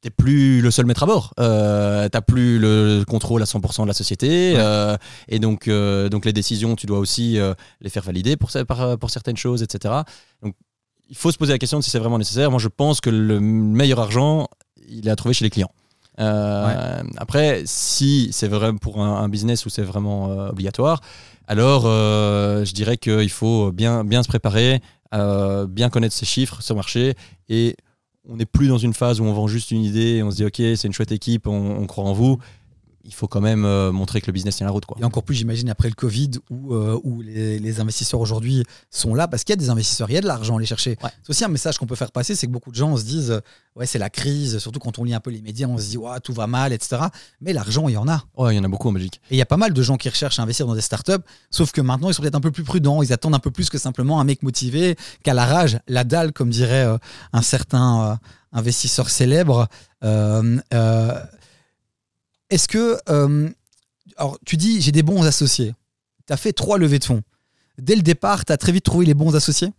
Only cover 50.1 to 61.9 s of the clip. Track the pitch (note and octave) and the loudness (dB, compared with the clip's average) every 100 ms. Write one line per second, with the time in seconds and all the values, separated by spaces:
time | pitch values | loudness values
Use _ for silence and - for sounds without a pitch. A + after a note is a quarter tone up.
50.1 | - C#3+ - A2+ A#2 C3 A2 - G#2+ - | -4 -2 -2 -2 -2 -2 -2 -2 -4 -2
51.1 | G3 - - _ - D#3 - C3 B2+ F3 | -2 -2 -20 _ 0 0 2 0 2 0
52.1 | F3 D3 D3 D3+ D3+ D3 F3+ C#3+ D3 C3+ | 0 0 0 0 -2 -2 2 2 2 2
53.1 | B2 D#3+ C#3+ B2+ - F3 C#3+ C3 B2 C3 | 0 2 0 0 -4 -4 -2 -6 -2 0
54.1 | D#3 C#3 C#3 C3+ A#2+ B2 C#3 F3+ E3 - | 2 2 0 -2 -4 -2 0 0 0 -8
55.1 | - - B2 A#2+ D#3+ D#3+ A2 - B2 B2 | -6 0 2 4 4 4 0 -2 -2 2
56.1 | E3 E3 - B2 A#2 B2 C3 B2 A2+ - | 2 0 0 0 2 2 4 2 0 -4
57.1 | - - A#2 B2 C3+ - C3 B2+ A2+ G#2+ | -20 -2 0 2 0 0 2 4 2 0
58.1 | A2 - - _ A#2+ A2+ A#2 C3 - A#2+ | -2 -8 -20 _ -4 -2 -2 -2 -2 -2
59.1 | - B2+ D3+ F3 A#2+ A2+ - - _ A2 | 2 4 4 4 4 2 -2 -20 _ 0
60.1 | G#2+ G#2+ G#2+ A2+ A#2+ - A#2+ A2+ A2+ A2+ | 2 2 2 2 0 0 2 2 2 0
61.1 | B2+ - _ _ _ _ _ _ | -2 -10 _ _ _ _ _ _